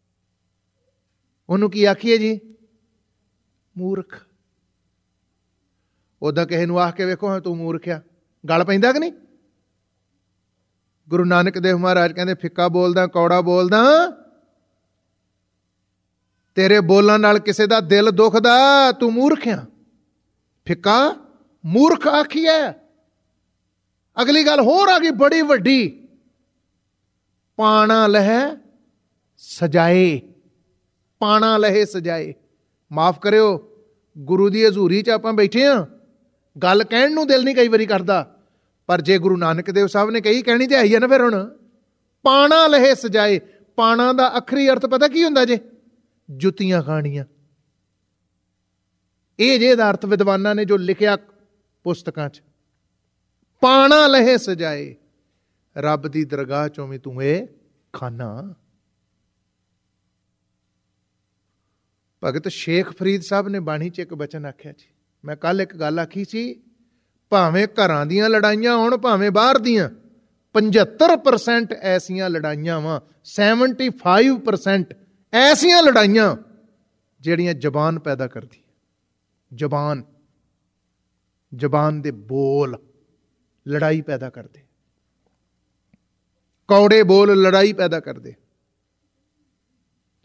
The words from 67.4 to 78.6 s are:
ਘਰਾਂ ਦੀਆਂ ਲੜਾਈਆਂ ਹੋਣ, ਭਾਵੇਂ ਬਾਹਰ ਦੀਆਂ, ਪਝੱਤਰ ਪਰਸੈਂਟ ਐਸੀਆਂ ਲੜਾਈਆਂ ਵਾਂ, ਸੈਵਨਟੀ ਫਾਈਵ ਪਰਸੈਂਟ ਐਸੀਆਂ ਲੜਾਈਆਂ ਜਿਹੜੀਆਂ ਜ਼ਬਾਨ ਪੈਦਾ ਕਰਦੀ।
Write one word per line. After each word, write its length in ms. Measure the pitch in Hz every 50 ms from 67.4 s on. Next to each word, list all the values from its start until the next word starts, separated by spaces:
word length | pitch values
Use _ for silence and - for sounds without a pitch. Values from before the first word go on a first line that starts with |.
| 180 160 165 190 214
ਘਰਾਂ 380 | 208 - 226 202 175 156 147 147
ਦੀਆਂ 240 | 151 180 202 214 220
ਲੜਾਈਆਂ 460 | 220 214 208 208 214 214 226 240 240
ਹੋਣ, 220 | 226 226 240 254
ਭਾਵੇਂ 340 | 226 226 247 214 190 202 208
ਬਾਹਰ 260 | 180 208 226 262 269
ਦੀਆਂ, 320 | 254 214 247 233 208 165 113 - - _ _ _ _ _ _ _ _ _ _ -
ਪਝੱਤਰ 640 | 214 214 214 190 220 190 - - - 311 349 339
ਪਰਸੈਂਟ 560 | - - 277 247 - - 233 233 233 233 - 220
ਐਸੀਆਂ 560 | - - 190 185 185 - - 185 190 190 185
ਲੜਾਈਆਂ 520 | 170 160 151 151 151 147 151 170 165 156
ਵਾਂ, 200 | 151 160 156 151 - _ _ _ _
ਸੈਵਨਟੀ 640 | - - - 208 208 226 240 254 262 240 - 262 247
ਫਾਈਵ 500 | - - - 180 180 208 247 269 262 220
ਪਰਸੈਂਟ 540 | 180 226 202 - - 196 196 190 170 - - _ _ _ _ _ _ _ -
ਐਸੀਆਂ 500 | 233 262 285 302 294 294 349 349 349 330
ਲੜਾਈਆਂ 520 | 285 247 226 214 196 208 226 214 190 143 226 - _ _ _ _ _ _ _ _ _ _ _ _ _ _ _
ਜਿਹੜੀਆਂ 320 | 131 160 170 165 175 175 165
ਜ਼ਬਾਨ 460 | 131 131 147 127 147 151 160 165 160
ਪੈਦਾ 280 | 147 156 139 127 131
ਕਰਦੀ। 360 | 120 - 113 110 - _ _